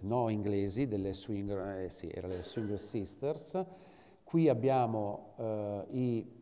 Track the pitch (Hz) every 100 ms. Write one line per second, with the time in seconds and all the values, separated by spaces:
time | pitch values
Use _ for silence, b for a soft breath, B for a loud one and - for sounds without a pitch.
0 | 95 123 117 107 101 101 98 104 135 104
1 | 98 92 - 101 101 98 98 95 92 -
2 | 82 - 90 90 87 - 107 101 - 113
3 | 98 - 139 147 - 185 165 B B B
4 | B B - 170 160 123 131 131 120 110
5 | 101 101 - - 113 107 104 101 - 131
6 | 123 113 - -